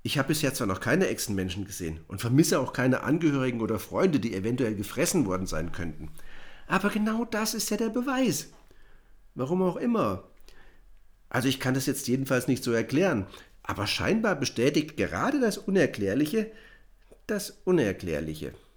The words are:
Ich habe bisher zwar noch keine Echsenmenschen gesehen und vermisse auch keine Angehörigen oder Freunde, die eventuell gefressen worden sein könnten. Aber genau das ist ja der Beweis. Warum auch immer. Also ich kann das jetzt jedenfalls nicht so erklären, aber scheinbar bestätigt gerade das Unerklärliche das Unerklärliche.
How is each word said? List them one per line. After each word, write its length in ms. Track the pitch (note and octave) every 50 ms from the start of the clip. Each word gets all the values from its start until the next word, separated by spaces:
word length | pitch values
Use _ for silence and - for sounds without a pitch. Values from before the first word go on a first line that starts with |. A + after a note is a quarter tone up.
Ich 160 | _ - -
habe 120 | C#3+ C3 -
bisher 240 | D#3 D3 - C3+ -
zwar 140 | - B2
noch 120 | G2+ F#2+ -
keine 280 | - A#2+ C3+ F3+ F#3+
Echsenmenschen 580 | - A2 - - - G2+ F#2+ F#2 F#2 E2+ G#2 G2
gesehen 340 | - - - F2+ D#2+ D#2+ E2 -
und 140 | - - G2
vermisse 380 | - A#2 B2 C#3 E3 D#3 F#3+ D#3
auch 140 | B2+ - -
keine 300 | - B2 C3 B2+ - -
Angehörigen 580 | A#2 D3 E3+ E3+ D#3 C#3 C3+ C3 B2+ A#2+ A2+
oder 160 | A2+ G#2+ A2+
Freunde, 420 | G2 - - - G#2+ F3 F#3+ D3 B2+
die 140 | F#2+ A#2 G2
eventuell 400 | F#2+ G2 A2+ B2 B2+ C3 G#2+ G#2+
gefressen 500 | F#2+ G2+ - - B2 D#3+ E3+ - F3+ B2+
worden 200 | F#2+ F#2 F#2 F#2
sein 260 | - D#2+ D#2 E2 E2+
könnten. 380 | - - F2+ E2 D#2 - D#2 D#2+ - - - - - - - - - - -
Aber 240 | - F3 F#3+ G3 G3+
genau 360 | - A3 G#3+ A3 A3 A3+ A#3+
das 280 | A#3 - G#3 A3 A3 -
ist 160 | A3 - -
ja 80 | G#3+
der 120 | G#3 A3+ A3+
Beweis. 600 | G#3+ B3+ A#3+ C#4+ B3+ C4 C4 A3 D#3 - - - - - - - - - - - - - _ - - - - - -
Warum 260 | - B2+ C3+ F3 F#3
auch 140 | F#3 F3+ E3
immer. 480 | - - A#3+ A#3 G#3+ D3 G#2+ F#2 F#2 - - - - - - - - - - - - - - - - - - - _ - -
Also 180 | - B2 B2
ich 120 | C3+ B2+ -
kann 160 | - C3 C3
das 100 | C3+ C3
jetzt 220 | D3 C3 - -
jedenfalls 400 | B2 B2 C3 C3+ - C3+ B2 B2
nicht 160 | - C3 A#2+ -
so 80 | B2+
erklären, 560 | A#2 A2+ A2 - B2+ D3+ F#3+ F#3+ D3+ G#2 F#2+ - - - - - - -
aber 240 | - - G2+ G2 G2
scheinbar 500 | G2 - - F2 A2+ F#3 A3+ A3 G#3+ F3+
bestätigt 600 | C3+ C#3 - - A2 A#2 C#3+ D#3 D#3+ - - -
gerade 420 | - G2 D#2+ D#2+ G2 C#3+ B3 C#4 C#4+
das 180 | B3+ G#3+ F#3+
Unerklärliche 920 | - - - F#3+ F#3+ C#3+ - - - G2+ F#2+ G2+ C3+ D3+ D3+ - A3 G#3 A3 - - - - - - - - - _ - - - - -
das 340 | - A2 G2+ - - - - -
Unerklärliche. 880 | F#3 F#3 E3 A#2+ G2+ F2+ - F#2+ F2 D#2 D2 D#2+ D#2 D#2 D#2 D#2 B1+ - - - _ _